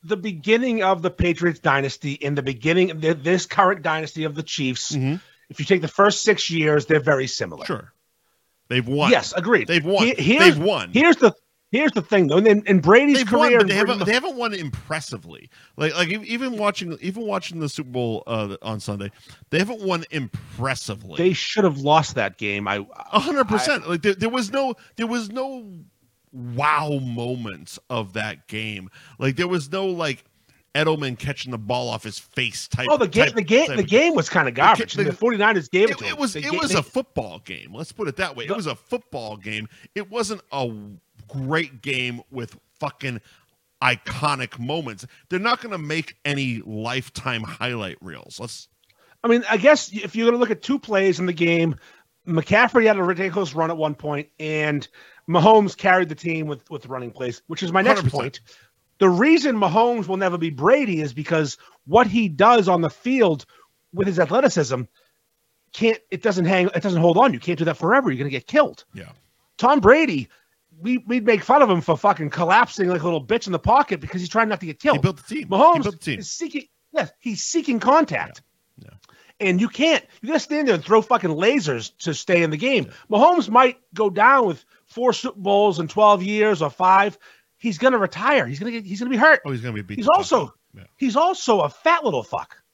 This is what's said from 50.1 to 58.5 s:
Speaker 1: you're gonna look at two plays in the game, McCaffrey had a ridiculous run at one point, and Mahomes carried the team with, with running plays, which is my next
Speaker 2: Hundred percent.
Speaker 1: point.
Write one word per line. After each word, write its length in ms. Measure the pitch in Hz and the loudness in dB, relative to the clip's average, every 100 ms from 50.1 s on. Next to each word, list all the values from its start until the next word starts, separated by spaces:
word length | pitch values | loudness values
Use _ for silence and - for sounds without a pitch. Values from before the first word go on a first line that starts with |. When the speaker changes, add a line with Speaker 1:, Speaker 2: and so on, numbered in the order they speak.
| 220 | 0
Speaker 1:
you're 100 | 233 | 0
gonna 120 | 240 | 2
look 140 | 240 | -2
at 100 | 220 | -4
two 180 | - 269 | -4 -6
plays 400 | - 202 190 170 | -2 0 0 0
in 60 | 180 | -2
the 80 | |
game, 420 | 165 170 170 165 135 _ _ _ _ - | -2 0 2 0 -2 _ _ _ _ -4
McCaffrey 600 | 165 151 208 240 247 220 | -2 2 2 4 4 4
had 120 | 202 | 2
a 60 | |
ridiculous 500 | 175 175 190 175 175 | 0 -2 -4 -4 -4
run 180 | 143 160 | -2 -2
at 60 | 165 | -2
one 180 | 156 147 | -4 -4
point, 340 | 151 143 151 _ | -6 -8 -8 _
and 480 | 156 156 151 147 - _ - _ - | -6 -2 -2 -2 -6 _ -20 _ 0
Mahomes 480 | 170 180 220 202 - | 4 8 6 4 -2
carried 320 | 196 185 175 | 2 2 2
the 80 | 156 | -4
team 320 | 165 160 156 | -6 -6 -6
with, 220 | 139 _ | -10 _
with 160 | 147 120 | -16 -12
running 260 | 127 120 | -12 -12
plays, 300 | - 127 117 _ | -8 -8 -8 _
which 140 | 165 | -8
is 100 | 185 | -2
my 80 | 180 | 2
next 180 | 214 208 | 4 2
Speaker 2:
Hundred 120 | 139 | 2
percent. 100 | 143 | -2
Speaker 1:
point. 180 | 131 - _ | -6 -10 _